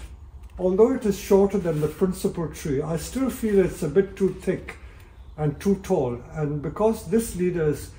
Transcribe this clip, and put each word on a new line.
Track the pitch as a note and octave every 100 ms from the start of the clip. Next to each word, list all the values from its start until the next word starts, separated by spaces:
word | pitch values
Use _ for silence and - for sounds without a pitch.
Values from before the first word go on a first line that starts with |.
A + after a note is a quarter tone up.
| - - - - - -
although | F#3 F#3 A#3+
it | C4 G#3
is | G3
shorter | - G3 G3 G3+
than | E3+ D3+
the | D3
principal | - F#3 F3+ G3 F3 D#3
tree, | - D#3+ C3+
I | D3+ E3
still | - B3+ C4
feel | - A3 G3
it's | E3+ -
a | D#3
bit | F#3+ F#3+ -
too | F#3+ -
thick | - E3+ - - - - - - - -
and | D3+ C#3
too | G3 F#3+
tall. | - F3+ B2+ A#2+ -
And | D#3 D3+ D3
because | C#3 D3+ A3 A3+ D#3+
this | A3 A3+ F3
leader | F3+ E3+ D3+
is | C#3+ -